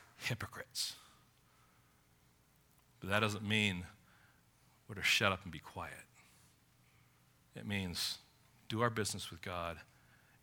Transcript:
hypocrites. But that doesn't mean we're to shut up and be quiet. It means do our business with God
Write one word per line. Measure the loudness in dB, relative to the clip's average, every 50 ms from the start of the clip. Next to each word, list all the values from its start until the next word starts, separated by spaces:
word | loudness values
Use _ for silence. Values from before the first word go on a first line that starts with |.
| -18 -20 -12
hypocrites. | -6 -4 -2 -2 -2 -4 -6 -8 -10 -12 -8 -4 -4 -4 -4 -6 -10 -16 -20 -20 -20 -20 -20 _ _ _ _ _ -20 -20 -20 _ -20 -20 _ _ _ _ _ _ _ _ -20 _ _ _ _ _ _ _ _ _ -20 _ _ _ -8
But | 0 2
that | 4 4
doesn't | 4 4 2 0 0
mean | 4 4 6 6 4 4 0 -4 -8 -12 -20 -20 -20 -20 -20 -20 -20 -20 _ _ _ _ _ _ -20 -20 _ _ -12
we're | -6
to | 0
shut | 2 4 6 6 6 6
up | 4 2
and | -2 -8
be | -10 -10
quiet. | -12 -12 -10 -10 -10 -10 -10 -14 -18 -20 -20 -20 -20 -20 -20 -20 -20 -20 -20 _ _ _ _ _ _ _ -20 -20 -20 _ _ _ _ -20 _ _ _ _ -14
It | -10 -4
means | -2 -2 -2 -2 -2 -2 -2 -2 -4 -4 -6 -12 -20 -20 _ -20 -20 -20 -16 -8 -4
do | 0 2
our | 2 2
business | 2 2 0 0 -2 -4 -8 -10
with | -10 -10
God | -8 -6 -4 -4 -4 -4 -6 -8 -12 -18 -20 -20 -20 -20 -20 -20 -20 -20 -20 -18